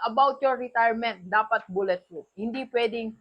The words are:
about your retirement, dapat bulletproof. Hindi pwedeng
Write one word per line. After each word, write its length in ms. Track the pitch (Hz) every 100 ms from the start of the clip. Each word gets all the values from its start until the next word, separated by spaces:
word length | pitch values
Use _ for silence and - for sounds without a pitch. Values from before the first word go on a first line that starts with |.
| 240
about 320 | 226 277 262 269
your 100 | 247
retirement, 640 | 247 233 233 226 233 190 180
dapat 400 | 208 214 220 -
bulletproof. 640 | 180 196 180 - 165 - -
Hindi 320 | 226 254 262
pwedeng 480 | 240 233 233 220 220